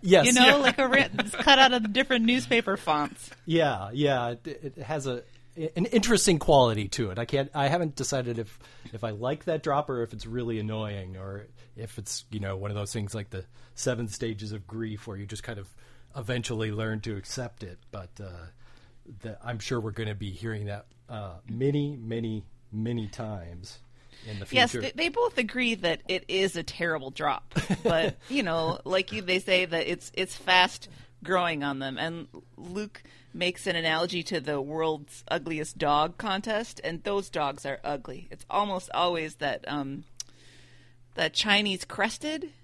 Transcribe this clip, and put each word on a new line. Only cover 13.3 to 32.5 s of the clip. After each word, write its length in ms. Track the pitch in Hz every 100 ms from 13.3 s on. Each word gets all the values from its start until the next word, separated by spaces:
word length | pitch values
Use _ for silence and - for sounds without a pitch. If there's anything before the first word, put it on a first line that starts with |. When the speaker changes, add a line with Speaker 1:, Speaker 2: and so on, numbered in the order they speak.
| 92 - - - -
Speaker 1:
seven 320 | - 120 117
stages 440 | 98 117 107 107
of 120 | 107 -
grief 380 | 110 113 104 -
where 100 | 98
you 80 | 101
just 180 | 107
kind 160 | - 107
of 80 | 95 - - - - -
eventually 560 | 117 123 113 113 110
learn 280 | 107 110 110
to 140 | 113 101
accept 460 | - - 120 -
it. 140 | 98 87 -
But, 180 | 104 90 -
uh, 80 | 98 87 82 - - - - - - 104
the, 160 | 113 104
I'm 160 | 110 120
sure 200 | - 123
we're 100 | 110
gonna 240 | 98 110 101
be 160 | 101
hearing 340 | 95 113 107 104
that, 200 | 104 - - -
uh, 260 | 113 101 85 -
many, 460 | 113 135 143 143 143
many, 480 | 113 113 113 110 - - -
many 360 | 104 110 120 104
times 720 | - 110 101 85 87 95 - - - - - -
in 80 | 101
the 60 | 98
Speaker 2:
Yes, 200 | 254 247
Speaker 1:
future. 160 | - 269
Speaker 2:
they, 160 | -
they 60 | 330
both 280 | 453 480 -
agree 380 | 226 247 247 220
that 260 | 175 165 -
it 160 | 185 -
is 300 | 185 190 170
a 60 |
terrible 460 | 160 - 170 160 135
drop. 440 | - 147 135 - - - 190
But, 340 | 466 165 165 -
Speaker 1:
<laughs> 60 | -
Speaker 2:
you 140 | 277
know, 360 | 196 165 160 175
like 300 | - 185 190
you, 80 | 214
they 180 | 180 185
say 240 | 190 185 180
that 220 | 165 139
it's, 240 | 175 -
it's 220 | - 185 -
fast 540 | - 185 180 - - - - -
growing 400 | - 185 175 156
on 160 | 143 135
them. 180 | 135 131
And 300 | 160 170 - 80 -